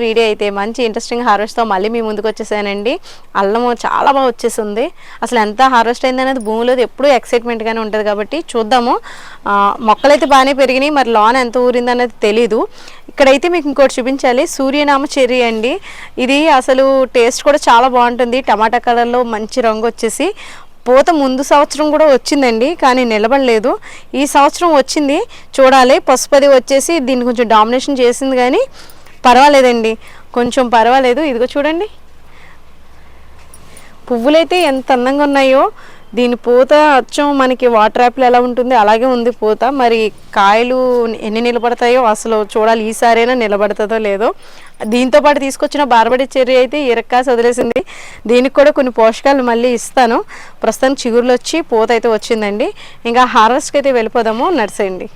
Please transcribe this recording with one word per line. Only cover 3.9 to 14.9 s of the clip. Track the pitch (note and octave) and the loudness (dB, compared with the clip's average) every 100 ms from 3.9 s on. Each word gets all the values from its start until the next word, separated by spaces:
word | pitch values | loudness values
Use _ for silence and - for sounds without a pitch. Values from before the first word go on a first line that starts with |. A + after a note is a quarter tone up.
| - - C#4 | -2 0 0
బాగా | C4 | 0
వచ్చేసింది. | A#3 A#3 - G#3+ G3+ E4 - - - A#3 | -2 -6 -6 -6 -6 -6 -8 -20 -10 -4
అసలు | A#3+ G#3 | -2 -2
ఎంత | G#3+ C4 B3 | 0 2 2
హార్వెస్ట్ | A3+ A#3+ C4 | 0 -2 -4
అయిందనేది | B3+ C4 C4 G#3+ | -2 -4 -4 -4
భూమిలో | A3+ A#3+ B3+ A3 | -4 0 0 -2
ఎప్పుడూ | - C#4+ A#3+ | -2 0 0
ఎక్సైట్‌మెంట్‌గానే | - A#3+ A#3 A3+ A3 A3+ G#3+ | 0 -4 -4 -6 -6 -6 -4
ఉంటది | G#3+ G#3 | -4 -4
కాబట్టి | G#3 G#3 D4+ - | -4 -6 -8 -6
చూద్దాము. | A#3 G#3+ B3+ A#3+ G#4 - - - - - | -6 0 0 0 -4 -6 -18 -20 -10 -2
ఆ, | G3+ G3+ - A3 | 0 0 0 0
మొక్కలైతే | G#3 C4+ D4 D4+ C4+ | 2 2 2 4 4
బాగానే | C4+ C4+ | 4 2
పెరిగినాయి, | C4 C4 D4 D4 | 0 0 0 0
మరి | A#3 A3+ | 0 2
లోన | G#3+ C4 A#3+ | 2 2 -2
ఎంత | B3 B3 | 0 0
ఊరిందనేది | A#3+ A#3+ B3 B3 - G#3+ | 0 0 -2 -2 -2 -2
తెలీదు. | A3 A#3 A3 G4+ - - - - | 0 0 -2 -4 -10 -20 -20 -8
ఇక్కడైతే | - C4+ C4+ F4 F4 | 2 2 2 0 -2
మీకు | C#4+ | -2
ఇంకోటి | C4+ C4+ - | 0 0 0
చూపించాలి, | A#3+ C4+ C4+ B3 E4 - | -4 -2 -2 0 -2 -2
సూర్యనామ | C4+ D4 C#4+ | -2 0 0